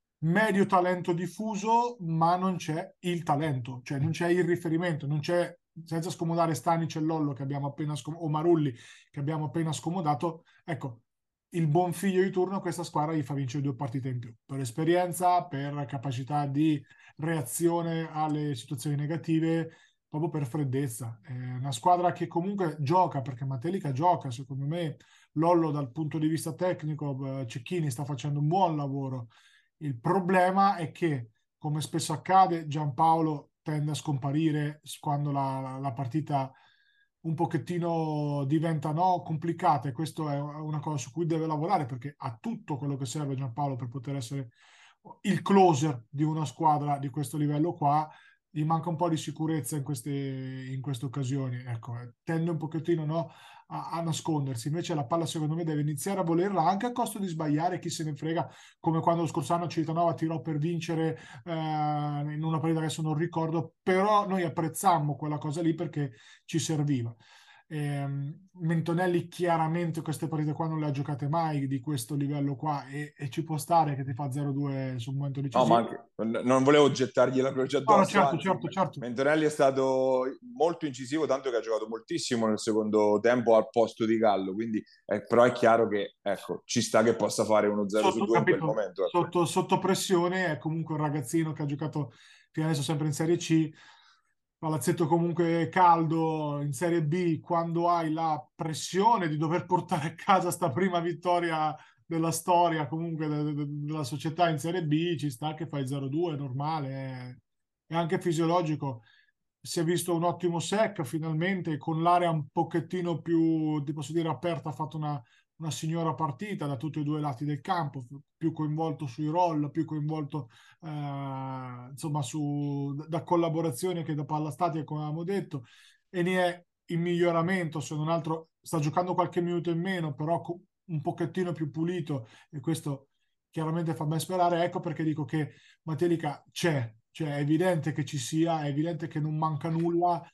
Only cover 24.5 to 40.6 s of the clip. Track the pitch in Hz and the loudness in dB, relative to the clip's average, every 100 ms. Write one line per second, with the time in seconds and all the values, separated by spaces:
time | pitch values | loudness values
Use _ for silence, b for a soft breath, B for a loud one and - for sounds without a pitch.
24.5 | 135 139 170 160 - b b b 147 170 | -6 -4 -2 -4 -8 b b b 2 6
25.5 | 175 160 147 135 156 156 156 156 160 165 | 6 4 0 -4 -4 -4 0 0 0 -4
26.5 | 160 180 175 151 147 147 131 135 135 123 | -2 -2 -2 -4 -4 -4 -4 -6 -6 -6
27.5 | 131 - 180 151 120 143 139 147 147 147 | -8 -4 -2 -2 -2 -6 -4 -4 0 2
28.5 | 185 180 151 143 139 135 127 113 b b | 2 2 0 -2 -4 -4 -6 -10 b b
29.5 | b b - 151 117 160 190 175 185 180 | b b -10 -8 -4 0 0 4 4 6
30.5 | 190 196 175 160 - 170 135 117 _ _ | 6 4 2 -4 -2 -2 -2 -6 _ _
31.5 | _ 151 151 - 160 - 151 - 190 175 | _ -4 -4 -2 -4 -2 -4 4 6 6
32.5 | 165 151 147 147 131 165 165 160 143 - | 4 -2 -4 -2 4 4 6 2 -2 -8
33.5 | _ - 151 147 151 - 139 139 147 160 | _ -4 -2 -2 -4 -2 -2 0 2 2
34.5 | 151 147 151 - - 156 143 147 139 135 | 2 -2 -6 -14 -8 -2 -2 0 0 -2
35.5 | 135 131 131 135 117 120 156 147 143 131 | -4 -6 -6 -6 -4 -4 -2 0 0 -2
36.5 | b b b b b b _ 160 156 170 | b b b b b b _ -4 0 0
37.5 | 156 117 175 170 165 160 151 147 143 135 | 0 -2 -2 0 0 -2 -2 -2 -2 0
38.5 | 156 165 156 156 151 185 175 175 156 165 | 0 0 -2 -2 2 2 2 -2 -4 -4
39.5 | 170 180 143 139 123 156 - 151 143 147 | 0 2 2 0 -4 -4 -4 -4 -4 -4
40.5 | 147 | -8